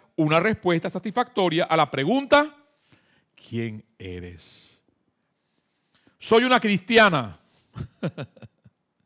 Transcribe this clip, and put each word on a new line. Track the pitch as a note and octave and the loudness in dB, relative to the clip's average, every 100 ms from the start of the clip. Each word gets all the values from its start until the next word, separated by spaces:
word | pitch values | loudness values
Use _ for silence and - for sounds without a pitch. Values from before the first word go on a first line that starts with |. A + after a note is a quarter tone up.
| _ - | _ -4
una | D3+ E3 | 0 2
respuesta | G#3 G#3 F3+ E3 F#3 | 0 -2 -2 -2 -4
satisfactoria | - A3 A#3+ B3 G#3+ F3+ E3 | -8 -6 -6 -4 -2 -2 -2
a | - D#3+ | 0 0
la | D3 | 0
pregunta, | C3+ D3 C4 C#4 C#4+ D4+ - _ _ _ _ _ _ _ | -2 -2 -2 2 2 2 -6 _ _ _ _ _ _ _
"¿Quién | _ - A#2 A#2 G#2+ - - | _ -12 -8 -8 -10 -18 -20
eres?". | F#2+ F2+ F2 E2 - - - _ _ _ _ _ _ _ _ _ _ _ _ _ _ _ | -16 -14 -16 -20 -20 -20 -20 _ _ _ _ _ _ _ _ _ _ _ _ _ _ _
"Soy | - A3+ | 0 2
una | B3+ B3 | 4 2
cristiana". | A3 F#3+ - A3+ G#3 D3+ G#2+ - _ _ _ | 2 -2 2 4 4 2 -4 -12 _ _ _
<laughs> | - - _ F3 - B2+ _ A2 _ _ _ _ _ | -18 -18 _ -10 -10 -16 _ -20 _ _ _ _ _